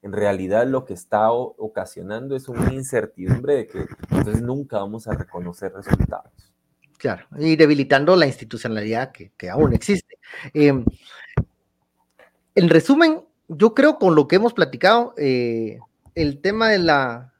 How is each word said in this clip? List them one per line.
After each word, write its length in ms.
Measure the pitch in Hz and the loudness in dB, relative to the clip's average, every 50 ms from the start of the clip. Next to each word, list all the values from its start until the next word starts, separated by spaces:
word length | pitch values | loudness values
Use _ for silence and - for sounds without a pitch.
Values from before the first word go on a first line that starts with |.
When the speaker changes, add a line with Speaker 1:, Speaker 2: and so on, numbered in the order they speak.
Speaker 1:
En 100 | _ 101 98 | _ -10 -6
realidad, 540 | 101 104 104 101 95 92 92 98 110 120 131 | -2 -2 -2 -2 -2 -4 -2 0 0 0 0
lo 160 | 135 131 127 | -2 -4 -4
que 100 | - 98 | -6 -14
está 380 | 87 - _ - 104 107 113 | -14 -10 _ -2 0 2 2
o-, 240 | 117 120 127 - - _ | 0 -2 -4 -8 -10 _
ocasionando 760 | 107 107 - 101 92 - - - 90 92 104 113 127 139 139 | -14 -10 -8 -10 -10 -10 -12 -16 -14 -12 -12 -12 -10 -8 -10
es 140 | 131 131 - | -10 -10 -10
una 240 | 123 117 - 131 131 | -8 -4 -4 -4 -4
incertidumbre 840 | 135 131 131 - 120 101 - _ - 90 92 123 117 123 135 143 | -4 -10 -4 -4 -4 -4 -4 _ -12 -2 -2 -2 -2 0 0 0
de 120 | 135 104 - | -2 -2 -6
que 180 | - 90 82 - - _ - - | -10 -12 -12 -12 -12 _ -10 -4
entonces 300 | - 92 - 107 107 113 | -2 -2 -2 -2 -2 -4
nunca 380 | 117 120 127 143 143 - - 104 | -4 -4 -6 -6 -8 -6 -8 -8
vamos 280 | 98 101 107 113 113 113 | -6 -6 -10 -12 -8 -8
a 60 | 107 | -8
reconocer 580 | - 101 _ - 87 87 87 87 - 98 95 - | -8 -8 _ -10 -12 -12 -12 -12 -10 -10 -10 -10
resultados. 580 | 95 101 - - - - - - - - _ _ _ _ _ _ _ _ _ _ _ _ _ _ _ | -12 -2 -2 0 0 0 -2 -4 -8 -14 _ _ _ _ _ _ _ _ _ _ _ _ _ _ _
Speaker 2:
Claro, 300 | - 135 101 87 - _ - 139 | -6 -6 -6 -6 -12 _ -12 -4
y 180 | 147 160 160 | 0 0 4
debilitando 600 | 151 160 147 151 139 139 135 139 139 147 160 185 | 6 6 6 6 2 2 2 2 2 4 4 4
la 100 | 185 160 | 4 4
institucionalidad 840 | 139 127 - - 110 - 113 - 120 110 107 104 107 110 117 131 131 | 0 -2 -6 -14 -14 -14 -10 -8 -6 -6 -6 -4 -4 -4 -4 -6 -8
que, 200 | _ - 85 95 _ _ | _ -20 -20 -20 _ _
que 120 | - 90 | -12 -8
aún 240 | 92 127 156 - - | 0 2 2 2 2
existe. 440 | - - - 202 180 - _ - _ _ - - - - 131 _ | 0 0 0 -2 -2 -2 _ -20 _ _ -20 -20 -18 -18 -10 _
Em, 300 | 151 147 143 135 135 117 - - _ _ - - - - - - - - _ _ _ _ _ _ _ _ _ _ _ _ _ _ _ - _ _ _ _ _ _ | 4 4 4 4 2 0 -4 -4 _ _ -20 -20 -20 -20 -6 -4 -4 -4 _ _ _ _ _ _ _ _ _ _ _ _ _ _ _ -20 _ _ _ _ _ _
en 140 | 214 180 175 | 2 4 6
resumen, 540 | 160 165 156 - 277 294 339 320 311 - - _ _ _ _ _ | 6 6 6 6 4 4 4 2 2 -2 -6 _ _ _ _ _
yo 260 | 170 147 190 226 220 | -2 2 2 2 4
creo 240 | - 277 302 302 302 | 4 4 4 2 2
con 160 | - 185 165 | 2 4 4
lo 120 | 151 143 139 | 4 4 4
que 100 | - 190 | 2 2
hemos 160 | 214 240 - | 2 0 0
platicado, 600 | - 175 139 139 123 - 185 220 240 233 240 - - | 0 -2 -2 -2 0 2 4 4 4 2 -2 -6 -4
eh, 600 | 151 139 131 127 120 120 117 113 113 107 107 117 - _ _ _ _ _ _ | -2 0 0 0 0 -2 -2 -4 -4 -6 -8 -12 -20 _ _ _ _ _ _
el 260 | 170 160 147 139 139 | -4 -4 -4 -4 -4
tema 280 | _ 185 202 220 226 220 | _ -4 -2 0 0 2
de 100 | 214 196 | 2 2
la 540 | 175 165 151 143 135 127 117 120 127 127 _ _ | 2 2 2 2 2 -2 -6 -10 -14 -20 _ _